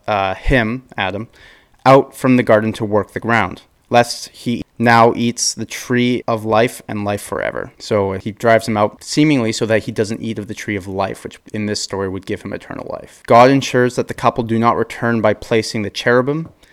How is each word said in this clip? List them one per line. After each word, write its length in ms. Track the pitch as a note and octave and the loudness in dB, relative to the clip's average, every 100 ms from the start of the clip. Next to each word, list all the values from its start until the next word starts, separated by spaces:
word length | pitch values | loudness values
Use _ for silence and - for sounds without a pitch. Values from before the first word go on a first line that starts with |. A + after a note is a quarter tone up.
| - | -4
uh, 260 | G#2 F#2+ | -2 -2
him, 480 | F#2+ - C3+ A2 B2+ - - | -4 0 0 0 -4 -8 -6
Adam, 320 | F#2+ G2+ A#2 - - _ _ _ B2+ | -6 -6 -12 -18 -20 _ _ _ 6
out 300 | C3+ - - | 6 4 0
from 200 | C3 B2 | 2 2
the 60 | |
garden 300 | A#2 A2 G#2+ | 4 2 2
to 120 | - | -4
work 280 | G#2+ G#2 F#2+ | -2 -2 -4
the 80 | - | -6
ground, 420 | A2+ A#2 F2+ - _ _ - | -2 0 0 -6 _ _ 0
lest 400 | A#2+ A#2 - - | 2 2 -2 -16
he 340 | - B2 A#2 - - | -10 -6 -6 -6 -2
now 380 | A#2 A#2 A#2 | 4 6 6
eats 400 | G2+ A#2+ A#2 - | 4 -2 -2 -4
the 100 | - | -4
tree 560 | G#2+ - - B2 B2 B2 - | -8 -10 -4 0 0 0 -2
of 180 | A2+ | -4
life 380 | A2 A2 B2 - - | 0 2 2 -2 -10
and 160 | G#2+ | -6
life 180 | G2+ G#2 | -4 -6
forever. 500 | - - G1+ A1 G1+ - | -6 -6 -6 -8 -12 -12
So 360 | - G#2+ G2 | -2 0 0
he 180 | F#2+ A2 | -4 -8
drives 340 | G2 A#2 A2+ - | -2 2 2 2
him 100 | G#2 | 0
out 280 | G#2 - | -2 -4
seemingly 480 | - - D3+ C#3 A2+ | -4 0 2 2 0
so 140 | A2 A2 | -2 0
that 180 | A2 | 0
he 80 | G#2 | 0
doesn't 280 | A2 G#2 A2+ | -4 -4 -4
eat 200 | A2+ G#2+ | -8 -8
of 80 | G#2 | -10
the 60 | |
tree 200 | G#2 - | -10 -6
of 140 | G2+ F#2 | -6 -6
life, 340 | F#2+ G2 A#2 | -4 -4 -6
which 160 | - - _ | -14 -18 _
in 140 | G#2+ G#2 | -6 -4
this 140 | G#2 | -6
story 280 | - G2 G2 | -6 -6 -6
would 180 | F#2 - | -6 -8
give 160 | G2+ | -10
him 100 | G2 | -10
eternal 360 | E2+ - - - | -12 -12 -14 -12
life. 320 | - - - - | -12 -14 -8 6
God 220 | A#2 B2+ | 8 8
ensures 440 | C#3 B2+ B2+ B2 | 6 2 0 0
that 140 | B2 A2+ | 0 -6
the 60 | |
couple 280 | - B2 - | -2 -2 -2
do 160 | A2+ A2+ | -2 0
not 180 | A#2 F#2 | 0 0
return 440 | A2+ - A#2+ A#2 | -2 -4 -2 0
by 120 | G#2+ | 0
placing 500 | G#2 - A#2 G#2+ A2+ | 0 -2 -2 -2 -6
the 80 | G2+ | -6
cherubim 580 | - B2 B2 B2+ D3+ D#3+ _ _ | -4 0 2 0 -4 -8 _ _